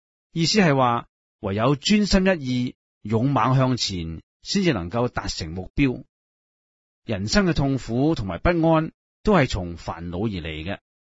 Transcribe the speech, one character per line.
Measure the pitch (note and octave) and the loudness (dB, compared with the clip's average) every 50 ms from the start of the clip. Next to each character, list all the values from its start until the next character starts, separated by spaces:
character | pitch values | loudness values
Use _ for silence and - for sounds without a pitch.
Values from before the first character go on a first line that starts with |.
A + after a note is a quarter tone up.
| _ _ _ _ _ _ | _ _ _ _ _ _
意 | _ E3 E3 | _ -2 0
思 | D3+ - G#3+ | 2 4 4
係 | F#3+ D#3+ C#3 | 4 4 4
話， | C3+ B2+ A#2+ A#2 A#2+ - _ _ _ _ _ _ _ | 4 4 2 2 -2 -4 _ _ _ _ _ _ _
唯 | - G2 G2 | -6 -4 -2
有 | G#2 A2+ C3+ D3 | 0 2 2 0
專 | C3+ - - G#3 G#3+ G#3 | 0 2 2 2 2 4
心 | F3+ - F#3+ F#3 | 4 4 4 4
一 | F#3+ F#3 D#3+ C3+ | 2 0 0 -2
意， | B2+ B2+ B2 B2 B2 - _ _ _ _ _ | -2 -2 -2 -2 -4 -6 _ _ _ _ _
勇 | _ G#2 A2+ A2 B2 C#3+ | _ -2 0 0 2 2
猛 | C#3 A#2+ A2 A2 C3 | 2 2 2 4 4
向 | C3+ C3 B2+ B2+ | 4 2 2 0
前， | A2+ - - G2 F2 E2 E2 E2 D#2+ _ _ _ _ _ | -2 -4 -4 -4 -6 -6 -8 -10 -12 _ _ _ _ _
先 | - - G3+ F#3+ | -4 -2 0 2
至 | E3+ C3+ | 2 0
能 | F#2+ E2+ F2 | 0 -4 -4
夠 | A2+ A#2 B2 | -2 -2 -2
達 | A#2+ - - - - | -2 -4 -6 -8 -6
成 | - - F#2 D#2 | -8 -8 -8 -8
目 | E3 F#3+ F#3 - _ | -8 -10 -10 -8 _
標。 | - C#3+ C3 A#2+ C3 - _ _ _ _ _ _ _ _ _ _ _ _ _ _ _ _ _ _ _ _ | 0 0 0 0 -4 -12 _ _ _ _ _ _ _ _ _ _ _ _ _ _ _ _ _ _ _ _
人 | - A2+ F#2 G2 | -6 -6 -4 -4
生 | G#2+ - G#3 G3 | 0 2 2 2
嘅 | F3 D3+ | 2 0
痛 | - C#3 C#3 C3+ | 0 0 0 -2
苦 | B2 - - A2+ B2 C#3 D#3 E3 | -4 -4 -4 -2 0 0 0 0
同 | - G#2+ | -2 -4
埋 | F#2+ E2+ - | -6 -8 -2
不 | - E3 | 0 0
安， | F3+ E3 D#3+ E3 D#3+ D#3 D#3+ - - _ _ _ _ _ _ | 2 2 2 4 4 2 0 -2 -10 _ _ _ _ _ _
都 | G#3+ G#3 | 4 4
係 | E3+ C3+ | 4 4
從 | A#2+ - G#2+ F2+ F2 E2+ | 2 0 -4 -4 -6 -10
煩 | E2 - - F2+ E2 E2+ F2 | -8 -10 -10 -10 -8 -8 -6
惱 | E2+ F2 G#2+ | -4 -4 -4
而 | A#2+ G2 F2 | -2 -4 -4
嚟 | D#2 E2 D#2 D#2 D#2 | -6 -8 -8 -8 -8
嘅。 | F#2 - - _ _ _ _ _ | -8 -8 -10 _ _ _ _ _